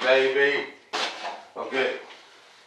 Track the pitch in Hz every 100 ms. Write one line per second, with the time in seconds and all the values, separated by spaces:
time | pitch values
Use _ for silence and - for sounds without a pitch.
0 | 127 135 131 135 143 135 104 - _ -
1 | - - - - - 120 117 131 127 -
2 | - - - - - -